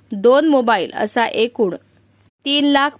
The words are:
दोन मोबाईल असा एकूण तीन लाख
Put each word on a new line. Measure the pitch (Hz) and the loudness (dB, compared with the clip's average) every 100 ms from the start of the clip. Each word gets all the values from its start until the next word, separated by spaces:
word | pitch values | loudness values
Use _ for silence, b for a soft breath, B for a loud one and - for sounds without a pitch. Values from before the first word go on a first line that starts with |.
| b | b
दोन | 208 214 269 320 | -2 2 4 4
मोबाईल | 277 233 214 156 | 2 2 -2 -2
असा | - 214 - 226 | -6 -6 -2 -2
एकूण | - 233 - 202 170 _ _ _ _ _ _ 277 | -2 -2 -2 -4 -4 _ _ _ _ _ _ -4
तीन | 285 285 | -2 2
लाख | 277 277 285 | 2 0 -2